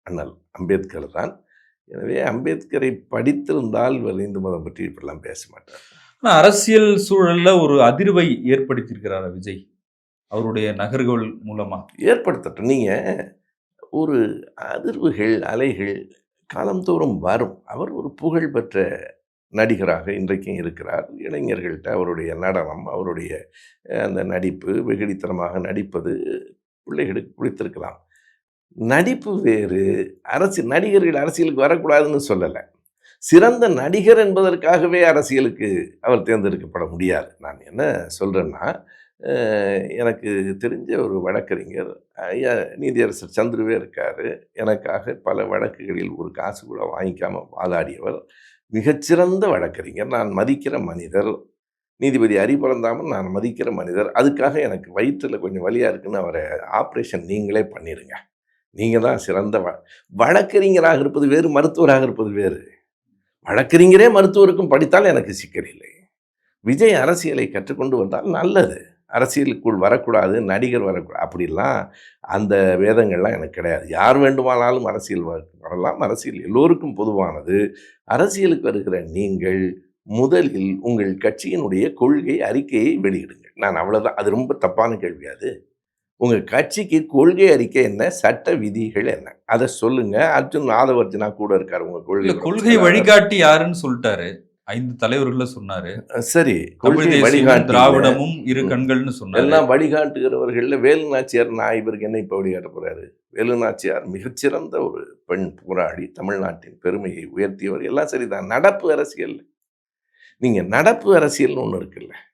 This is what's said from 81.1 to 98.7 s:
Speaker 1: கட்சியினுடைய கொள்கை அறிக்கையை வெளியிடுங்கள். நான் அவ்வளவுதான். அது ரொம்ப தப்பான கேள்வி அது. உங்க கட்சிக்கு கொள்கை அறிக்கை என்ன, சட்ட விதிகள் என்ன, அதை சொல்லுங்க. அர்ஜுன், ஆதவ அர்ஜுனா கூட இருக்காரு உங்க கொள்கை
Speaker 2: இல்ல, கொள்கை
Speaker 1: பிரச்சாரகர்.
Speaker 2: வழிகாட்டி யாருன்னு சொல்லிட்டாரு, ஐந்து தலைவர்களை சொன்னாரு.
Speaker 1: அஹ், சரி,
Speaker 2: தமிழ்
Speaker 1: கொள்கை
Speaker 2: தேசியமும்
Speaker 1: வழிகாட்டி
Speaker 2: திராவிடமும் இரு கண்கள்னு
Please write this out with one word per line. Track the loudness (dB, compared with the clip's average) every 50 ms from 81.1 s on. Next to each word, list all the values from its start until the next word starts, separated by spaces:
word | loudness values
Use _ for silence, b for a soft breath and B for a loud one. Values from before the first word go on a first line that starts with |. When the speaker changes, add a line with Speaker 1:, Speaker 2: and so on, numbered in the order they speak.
| -2
Speaker 1:
கட்சியினுடைய | -2 -2 -2 -2 -4 -6 -6 -4 -4 -2 0 0 0 0 0 0
கொள்கை | 2 2 2 2 2 0 -2 -2 -2
அறிக்கையை | -2 -2 -2 -4 -2 -2 0 0 2 2 0 0
வெளியிடுங்கள். | 0 -2 -2 -4 -6 -10 -18 _ _ _ _
நான் | -4 -4 -2 -2
அவ்வளவுதான். | -2 -2 0 0 0 0 -2 -2
அது | -2 -2 0
ரொம்ப | 0 0 -2 -4 -2
தப்பான | -2 -2 0 0 0 0 0 -2
கேள்வி | -4 -6 -8 -10 -10 -16
அது. | -18 -14 -10 -10 -10 -10 -12 _ _ _ _ _ _ _ _ _ _ _ -2
உங்க | 0 2 2 2
கட்சிக்கு | 0 0 0 0 0 0 -4 -8 -4 0 0 0 0
கொள்கை | 2 4 4 6 6 6 6 6 6
அறிக்கை | 6 6 2 2 2 2 2
என்ன, | 2 0 -2 -2 -2
சட்ட | -2 2 2 2 2 0 0 -2 -2
விதிகள் | -2 -2 -4 -4 -4 -6 -4 -4 -4 -4
என்ன, | -4 -4 -6 -8 -16 -20 _ _
அதை | 0 0 2 2
சொல்லுங்க. | 0 -2 -2 -2 0 0 0 -2 0 0 2 2 2
அர்ஜுன், | 2 0 0 -2 -4 -4 0 2
ஆதவ | 2 4 4 4 4 2
அர்ஜுனா | 0 0 -2 -4 -4 -4 -4
கூட | -4 -2 0 0
இருக்காரு | 0 0 -2 -6 -6
உங்க | -6 -8 -10 -10
கொள்கை | -6 -4 -2 0 0 0
Speaker 2:
இல்ல, | 0 -2
கொள்கை | -2 -4 -2 2 4
Speaker 1:
பிரச்சாரகர். | 4 6 6 6
Speaker 2:
வழிகாட்டி | 6 6 6 6 8 8 8 8 6 4
யாருன்னு | 6 8 8 8 6 4 0 -2 -4
சொல்லிட்டாரு, | -4 -4 -2 0 0 0 0 -2 -4 -8 -10 -12 _ _ _ _ _
ஐந்து | -8 -6 -6 -6 -6 -4
தலைவர்களை | -2 0 0 2 0 0 0 -2 -2 -4
சொன்னாரு. | -6 -8 -12 -12 -10 -10 -8 -8 -10 -12 -12 -12
Speaker 1:
அஹ், | -8 -6 -6 -2
சரி, | 2 4 4 4 4 2 0 -2 -8 -6
Speaker 2:
தமிழ் | 0 2 4 4
Speaker 1:
கொள்கை | 4 4 4
Speaker 2:
தேசியமும் | 4 6 6
Speaker 1:
வழிகாட்டி | 6 6 6 8 8 8 6 6
Speaker 2:
திராவிடமும் | 4 6 6 8 8 8 6 6 4 4 2 0 -4 -6 -6 -4
இரு | -2 -2 -2 -2
கண்கள்னு | -2